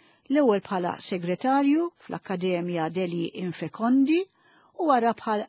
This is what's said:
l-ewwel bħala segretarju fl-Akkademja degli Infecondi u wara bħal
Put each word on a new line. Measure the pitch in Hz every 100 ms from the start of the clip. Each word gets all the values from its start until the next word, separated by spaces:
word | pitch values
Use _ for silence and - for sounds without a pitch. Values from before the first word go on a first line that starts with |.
| _ _ -
l-ewwel | 285 262 202
bħala | - 185 175 -
segretarju | - 185 170 180 254 277 277 311 349 -
fl-Akkademja | - 170 - 185 185 175 175 175 160
degli | 175 180 170 165 -
Infecondi | 180 - 160 - 226 269 269 339 392 _ _ _ _ -
u | 320
wara | 254 233
bħal | 214 233 214